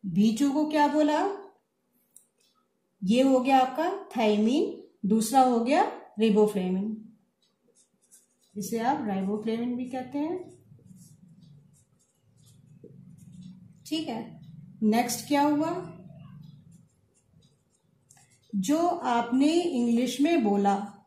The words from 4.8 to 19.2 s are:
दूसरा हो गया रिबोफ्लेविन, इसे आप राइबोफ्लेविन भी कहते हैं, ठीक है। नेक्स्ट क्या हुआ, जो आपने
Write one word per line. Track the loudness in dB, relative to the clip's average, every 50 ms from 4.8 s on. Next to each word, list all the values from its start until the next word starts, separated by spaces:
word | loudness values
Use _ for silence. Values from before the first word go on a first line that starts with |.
| -18 -20 _ _ -2
दूसरा | 0 2 2 0 2 4 4
हो | 4 4 2 0
गया | 0 2 2 2 2 0 -4 -14 -18 -16 -4 0
रिबोफ्लेविन, | 2 2 4 4 2 2 0 -4 -2 -2 -2 -2 -4 -6 -8 -10 -14 -20 -20 _ _ _ _ _ _ _ _ _ _ _ _ _ _ _ _ _ _ _ -20 -20 _ _ _ _ _ _ _
इसे | -12 -10 -6 -6 -4
आप | -2 -2 -2 -2 -4 -4
राइबोफ्लेविन | -4 -4 -2 -4 -4 -4 -4 -4 -4 -4 -4 -6 -6
भी | -6 -8
कहते | -8 -8 -10 -10 -8 -6 -6
हैं, | -4 -4 -6 -8 -10 -14 -20 -20 _ _ -20 -20 _ -20 -20 -20 -20 -20 -20 _ -20 -20 -20 -20 -20 -20 -20 -20 _ _ _ _ _ _ _ _ _ _ _ _ _ _ _ _ _ _ _ -20 _ _ -20 -20 -20 -20 -20 -20 -20 -20 -20 -20 -20 -20 -20 -20 -20 -20 -20 -20 -20 -20 -20 _ _
ठीक | -8 -8 -6 -6 -8
है। | -10 -10 -10 -14 -16 -20 -20 -20 -20 -20 -20 -20 -10 -2 0
नेक्स्ट | 0 2 0 0 -2 -6 -8 -4 -2
क्या | 0 0
हुआ, | 2 2 0 0 -2 -4 -4 -8 -10 -12 -18 -20 -20 -20 -20 -20 -20 -20 -20 -20 -20 -20 -20 -20 -20 -20 -20 -20 _ _ _ _ _ _ _ _ _ _ _ _ _ _ _ _ _ _ _ _ _ _ _ _ _ _ -20 -20 _ _ _ _ _ _
जो | -4 -4 0 0 2 2 2
आपने | 0 0 -2 -2 0 0 0